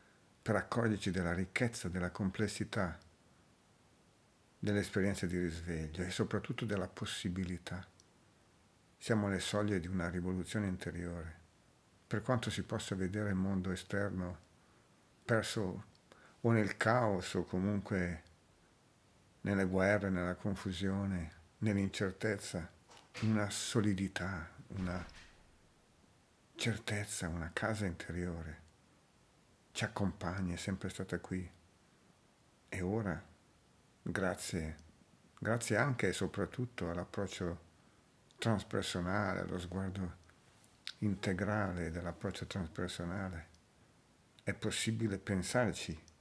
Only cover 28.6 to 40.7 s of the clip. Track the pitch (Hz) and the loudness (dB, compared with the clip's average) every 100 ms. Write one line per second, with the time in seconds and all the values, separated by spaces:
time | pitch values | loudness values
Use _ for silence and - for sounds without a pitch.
28.6 | - - - - _ _ _ _ _ _ | -16 -20 -20 -20 _ _ _ _ _ _
29.6 | _ - 110 - 98 - 85 95 90 87 | _ -2 -2 0 -2 0 -2 0 -2 -2
30.6 | - 95 92 - 92 87 - 92 85 - | -2 -2 -4 -6 -4 -4 -2 -6 -6 -12
31.6 | - _ _ _ _ _ _ _ _ _ | -20 _ _ _ _ _ _ _ _ _
32.6 | - 92 90 113 101 78 - - - - | -8 -2 0 0 0 -4 -6 -20 -20 -20
33.6 | _ - _ _ - 92 92 90 - 92 | _ -20 _ _ -4 0 0 0 -2 -2
34.6 | 78 78 - - - - - - 104 117 | -2 -6 -16 -20 -20 -20 -20 -4 0 0
35.6 | - 107 139 120 98 - 95 - 87 - | 2 2 4 2 2 2 -2 -2 -4 -2
36.6 | 123 - 87 85 90 - 95 - 90 85 | -6 -4 -4 -4 -4 -4 -4 -2 -4 -4
37.6 | - - - - - _ - - 117 101 | -10 -20 -20 -20 -20 _ -20 -2 2 2
38.6 | - 104 92 90 87 104 98 92 90 90 | 2 -2 0 0 0 2 2 0 -2 -4
39.6 | 87 92 95 98 90 - - - - - | -4 -4 -2 -2 -4 -8 -18 -20 -20 -20
40.6 | - | -20